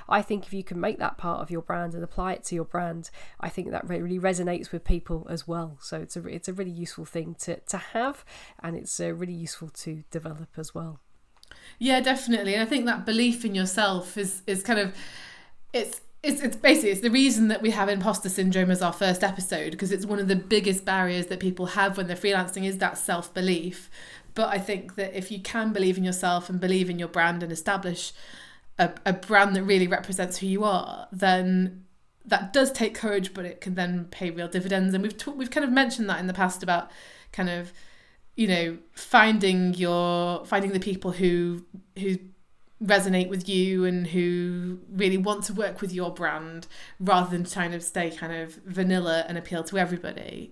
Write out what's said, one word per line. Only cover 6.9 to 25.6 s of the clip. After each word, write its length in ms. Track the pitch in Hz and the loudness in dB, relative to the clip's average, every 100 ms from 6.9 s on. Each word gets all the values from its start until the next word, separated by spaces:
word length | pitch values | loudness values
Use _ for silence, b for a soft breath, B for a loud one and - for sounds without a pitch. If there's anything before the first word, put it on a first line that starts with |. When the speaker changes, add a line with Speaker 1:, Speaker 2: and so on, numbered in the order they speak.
| - 156 | -10 -10
Speaker 1:
thing 300 | 170 160 165 | -8 -8 -8
to, 160 | - 165 | -8 -8
to 180 | - 185 | -6 -8
have, 460 | - 226 262 285 - B B B | -6 -2 -2 -4 -12 B B B
and 140 | 165 165 | -10 -8
it's, 240 | - - | -8 -6
uh, 140 | 170 | -4
really 200 | 165 180 | -4 -6
useful 360 | 175 165 - 160 | -8 -8 -10 -12
to 340 | - 160 156 151 | -12 -10 -10 -10
develop 380 | 165 160 156 160 - | -10 -8 -12 -12 -12
as 180 | 156 165 | -12 -10
well. 240 | 165 147 _ - _ _ - B B B | -10 -12 _ -20 _ _ -20 B B B
Speaker 2:
Yeah, 220 | 247 262 | 2 4
definitely. 520 | 262 262 247 226 196 | 4 0 2 2 2
And 80 | 208 | 0
I 40 | 226 | 2
think 200 | 277 233 | 2 2
that 200 | 202 190 | 0 0
belief 380 | 226 240 233 | 2 4 2
in 120 | 226 190 | 0 0
yourself 600 | 185 - 202 185 180 214 | 0 2 2 2 -4 -4
is, 280 | 190 - - | -4 -4 -4
is 160 | 190 | -2
kind 180 | - 214 | 2 2
of, 140 | 190 - B B B B B B - | 2 -4 B B B B B B -6
it's, 280 | 247 208 - - - | -2 -2 -6 -12 -6
it's, 200 | 294 285 | -2 -2
it's 140 | 247 - | -2 2
basically, 360 | 285 269 208 | 6 6 6
it's 100 | 190 | 2
the 100 | 233 | 4
reason 380 | 254 269 220 220 | 6 6 6 4
that 120 | 214 | 4
we 100 | 220 | 2
have 180 | 208 202 | 2 2
imposter 400 | 202 185 190 190 | 2 0 0 0
syndrome 420 | 190 190 185 180 | 0 2 4 4
as 100 | 185 | 4
our 120 | 180 | 2
first 300 | 170 190 180 196 | 0 2 2 0
episode, 520 | 190 185 165 156 160 | 0 -2 -2 -4 -4
'cause 140 | 190 | -2
it's 140 | 190 196 | -2 -2
one 140 | 208 | 0
of 100 | 190 | 2
the 80 | 190 | 2
biggest 480 | 185 214 196 190 - | 4 2 4 0 0
barriers 400 | 190 180 180 175 | 2 2 0 -2
that 140 | 180 | -2
people 240 | 190 185 180 | -2 -2 -2
have 300 | 208 196 190 | 2 2 2
when 100 | 175 | -4
they're 80 | 180 | -2
freelancing 480 | 202 190 175 196 | 2 2 0 -2
is 140 | 190 190 | -2 0
that 200 | 180 - | -2 0
self-belief. 920 | - 175 - 185 185 175 175 - - B B B B | -2 -2 -4 -2 2 2 0 -8 -12 B B B B
But 140 | - 220 | 0 0
I 100 | 196 | 0
think 380 | 190 196 - - | -2 -4 -6 -6
that 180 | 190 | -4
if 180 | 196 185 | -4 -6
you 80 | 202 | -8
can 340 | 190 233 | -6 -2